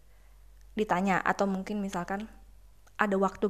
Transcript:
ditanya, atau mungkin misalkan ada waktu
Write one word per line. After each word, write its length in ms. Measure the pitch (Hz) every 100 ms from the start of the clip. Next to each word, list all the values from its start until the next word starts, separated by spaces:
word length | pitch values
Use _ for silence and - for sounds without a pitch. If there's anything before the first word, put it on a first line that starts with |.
| - - - - - - -
ditanya, 480 | - 214 175 196 180
atau 240 | - 190 202
mungkin 320 | 190 190 214
misalkan 480 | 196 185 175 196 220 - - - - - - -
ada 160 | 214
waktu 320 | 196 190 - 208